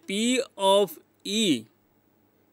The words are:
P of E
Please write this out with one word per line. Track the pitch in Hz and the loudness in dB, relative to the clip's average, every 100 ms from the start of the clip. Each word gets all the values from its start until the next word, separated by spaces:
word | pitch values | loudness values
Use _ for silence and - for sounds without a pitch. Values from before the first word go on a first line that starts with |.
| - | -6
P | 196 233 254 - - 196 | -2 0 -2 -4 -2 2
of | 196 202 - _ _ 185 | 4 2 -6 _ _ -6
E | 214 214 127 110 _ _ _ _ _ _ _ _ | -2 0 -2 -4 _ _ _ _ _ _ _ _